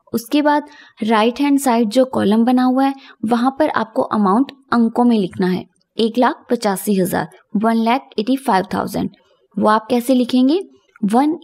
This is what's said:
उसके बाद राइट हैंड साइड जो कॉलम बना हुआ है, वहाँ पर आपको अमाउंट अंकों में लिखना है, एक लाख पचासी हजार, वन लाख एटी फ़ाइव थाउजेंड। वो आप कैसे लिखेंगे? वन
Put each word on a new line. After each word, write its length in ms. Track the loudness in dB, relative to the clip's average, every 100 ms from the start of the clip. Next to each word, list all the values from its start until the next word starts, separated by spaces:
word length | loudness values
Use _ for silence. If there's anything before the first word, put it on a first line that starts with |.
| _
उसके 280 | -8 -4 0
बाद 240 | 2 0 -2 -14 -20 -8
राइट 380 | 0 2 2 0
हैंड 180 | 0 2
साइड 300 | 2 0 2
जो 160 | 2 0
कॉलम 380 | 0 0 2
बना 200 | 2 2
हुआ 200 | 2 2
है, 100 | 0 -2 -12 -8
वहाँ 300 | -2 0 -2 0
पर 100 | -2
आपको 320 | -2 -4 -4
अमाउंट 500 | -4 0 2 2 0 -6 -4
अंकों 320 | 0 0 2
में 140 | 2 2
लिखना 280 | -2 -2 -2
है, 180 | -2 -6 _ _ -4
एक 200 | -2 0
लाख 260 | 0 -2 -4
पचासी 440 | -4 -2 -4 -2
हजार, 340 | 0 0 -2 -6 -12 _ -2
वन 200 | 0 0
लाख 340 | 0 -2 -4 -8
एटी 180 | -4 -4
फ़ाइव 300 | 0 -2 -2
थाउजेंड। 360 | -4 -6 -6 -8 -10 _ _ _ -4
वो 120 | 0
आप 180 | 0 0
कैसे 240 | -2 2
लिखेंगे? 460 | 0 2 2 2 0 -4 _ _ _
वन 340 | -2 0 0 -2